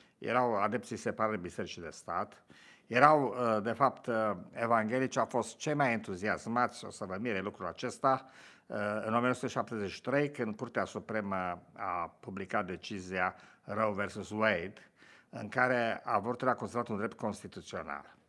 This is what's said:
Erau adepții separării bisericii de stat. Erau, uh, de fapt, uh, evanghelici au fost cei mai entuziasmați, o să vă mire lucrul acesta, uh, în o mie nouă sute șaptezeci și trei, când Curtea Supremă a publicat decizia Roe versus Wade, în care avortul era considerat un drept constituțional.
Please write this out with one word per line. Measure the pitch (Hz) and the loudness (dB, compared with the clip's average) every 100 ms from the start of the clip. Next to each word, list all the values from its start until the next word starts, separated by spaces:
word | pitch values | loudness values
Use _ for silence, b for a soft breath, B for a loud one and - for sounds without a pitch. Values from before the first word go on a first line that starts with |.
| b b | b b
Erau | 110 120 123 104 | 0 2 4 4
adepții | 104 113 - 113 | 2 0 -4 -4
separării | 113 107 110 107 | -4 0 0 0
bisericii | 87 - 87 - | -4 -6 -8 -8
de | 82 | -12
stat. | - - 87 104 - _ B B B - | -12 -6 -4 -4 -10 _ B B B 0
Erau, | 117 147 156 127 | 8 8 8 4
uh, | 123 117 107 | 2 2 2
de | 107 | 2
fapt, | 113 135 - - | 4 2 2 -2
uh, | 113 110 90 87 | 2 2 0 -6
evanghelici | 127 117 117 107 127 131 131 | -4 2 4 4 0 0 0
au | 113 | 0
fost | 123 110 - | 0 -2 -4
cei | 156 | -2
mai | 147 135 | 2 2
entuziasmați, | 113 107 90 104 98 110 120 120 - | 2 -2 -4 0 -2 0 2 2 0
o | 98 | -12
să | - | -10
vă | 95 95 | -6 -4
mire | 120 95 | -2 -2
lucrul | 98 - 92 | -2 -4 -8
acesta, | - 123 - 135 131 - B B B - | -6 -8 0 2 2 -2 B B B -8
uh, | 110 | -4
în | 104 107 110 | -2 -2 0
o | |
mie | 117 | 2
nouă | 123 | 2
sute | 123 123 | 0 -2
șaptezeci | 131 107 113 98 | -4 -4 -4 -4
și | - | -6
trei, | - 139 147 | 0 2 2
când | 147 110 107 | -2 -4 -4
Curtea | 120 113 | -4 -2
Supremă | 95 107 - 110 101 95 90 87 - | -2 -6 -4 -4 -2 -2 -2 -6 -10
a | - 98 87 82 - | -8 -4 -4 -4 -8
publicat | - 95 95 110 90 | -10 -8 -2 -2 -2
decizia | 87 - 101 90 92 90 - B B | -6 -8 -8 -4 0 0 -2 B B
Roe | - 104 110 | -6 0 0
versus | 98 101 104 92 | 0 -2 -4 -6
Wade, | 107 110 90 92 - - B B B B | 2 4 2 -2 -12 -20 B B B B
în | - 107 | -12 -4
care | 127 127 123 117 101 | 2 4 4 2 -2
avortul | - 110 110 120 127 | 0 0 0 0 0
era | 135 | 0
considerat | 104 120 117 | -2 -4 -2
un | 104 | -2
drept | 107 - | -2 -2
constituțional. | 110 98 95 92 - 92 78 71 - - | -4 -4 -10 -14 -10 -8 -6 -8 -10 -20